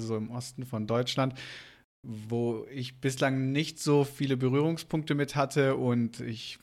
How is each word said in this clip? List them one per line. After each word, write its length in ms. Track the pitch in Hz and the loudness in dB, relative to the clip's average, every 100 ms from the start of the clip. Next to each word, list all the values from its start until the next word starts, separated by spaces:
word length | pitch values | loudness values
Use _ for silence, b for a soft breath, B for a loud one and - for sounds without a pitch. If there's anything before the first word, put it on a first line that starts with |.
| 113 | -2
so 100 | 110 | -4
im 140 | 110 | -4
Osten 380 | 120 123 - 127 | -8 -10 -10 -6
von 180 | 113 107 | -4 0
Deutschland, 480 | 117 127 - 131 131 B B B B _ _ 131 | 2 2 2 0 -2 B B B B _ _ -12
wo 600 | 107 107 117 120 110 107 | -12 -4 0 0 -2 -6
ich 320 | 135 127 - | -8 -10 -4
bislang 500 | 135 131 139 131 131 | -4 0 2 2 0
nicht 280 | 139 156 - | 0 -2 -2
so 240 | 151 147 | 4 4
viele 340 | 139 - 139 131 | 4 0 0 2
Berührungspunkte 760 | 131 135 156 165 - 160 151 143 | 4 4 2 0 -2 -4 0 0
mit 200 | 143 147 | 0 0
hatte 400 | 139 147 135 135 | 0 4 4 4
und 440 | 127 120 117 - | 2 2 2 -2
ich 400 | 120 113 - - | -8 -8 -10 -14